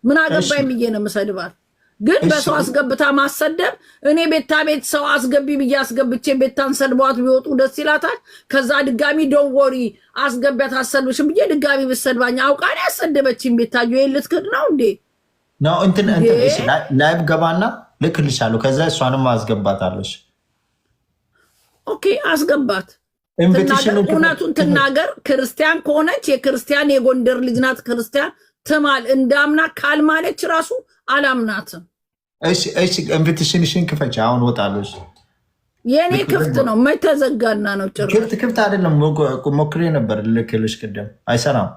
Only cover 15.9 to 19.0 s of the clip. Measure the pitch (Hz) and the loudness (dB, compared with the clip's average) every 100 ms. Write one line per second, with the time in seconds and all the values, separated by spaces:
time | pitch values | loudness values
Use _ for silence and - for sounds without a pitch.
15.9 | 190 202 190 151 156 165 311 - 160 - | 2 2 2 4 4 2 0 0 -2 0
16.9 | 131 151 170 160 160 165 170 220 - - | 2 2 2 0 0 0 0 -2 -4 -18
17.9 | _ 151 160 143 127 113 113 131 135 160 | _ -2 0 -2 0 -2 0 0 0 0
18.9 | - | 0